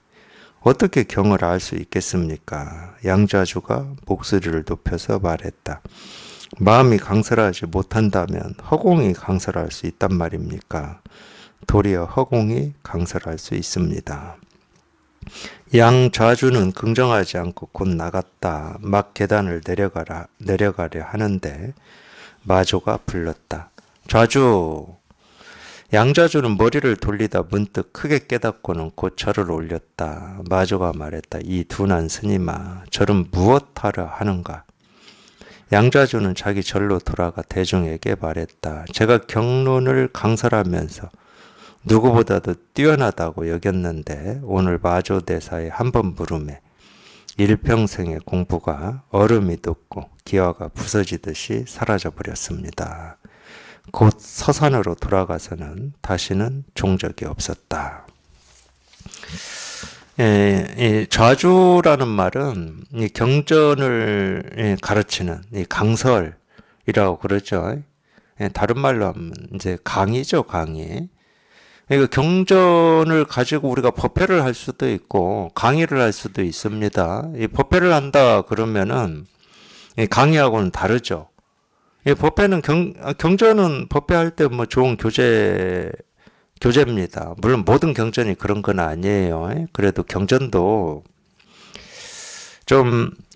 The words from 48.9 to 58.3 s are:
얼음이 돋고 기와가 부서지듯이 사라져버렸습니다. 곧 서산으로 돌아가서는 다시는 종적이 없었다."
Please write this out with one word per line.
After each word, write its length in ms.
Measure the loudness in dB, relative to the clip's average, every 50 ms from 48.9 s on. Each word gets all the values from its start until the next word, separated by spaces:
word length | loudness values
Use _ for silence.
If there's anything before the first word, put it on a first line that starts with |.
| -8 -10 -8 _
얼음이 520 | 2 4 4 4 4 2 2 0 -2 -4
돋고 480 | -4 -6 -6 -8 _ _ -16 -16 -16 -16 -20 _ _
기와가 440 | -2 0 0 2 0 -2 -4 -10 -12
부서지듯이 960 | -10 -10 -6 -2 -2 -2 -2 -2 -4 -8 -8 -10 -10 -10 -8 -6 -6 -6 -6
사라져버렸습니다. 1500 | -10 -10 -6 -4 -2 -2 -2 -4 -6 -8 -10 -10 -10 -10 -10 -10 -10 -10 -10 -10 -10 -10 -10 -10 -10 -10 -14 -16 -18 -20 _ -20 -20 _ _ _ -20 -20 -20 -20 -20 -20 -20 _ -14
곧 220 | 0 4 4 4 4 2
서산으로 800 | -4 -14 -12 -2 0 0 2 2 2 2 2 2 0 -2 -4
돌아가서는 1000 | -6 -4 0 0 0 0 -2 -4 -8 -8 -10 -12 -12 -10 -12 -10 -10 -12 -12 -12 _
다시는 600 | -6 -4 -4 -4 -2 -4 -2 -2 -2 -4 -6 -8 -10 -12 _
종적이 500 | -2 0 0 0 0 -2 -6 -8 -8 -10
없었다." 800 | -10 -8 -8 -8 -8 -8 -10 _ _ -6 -6 -6 -8 -12 -16 -20 -20 _ _ _ _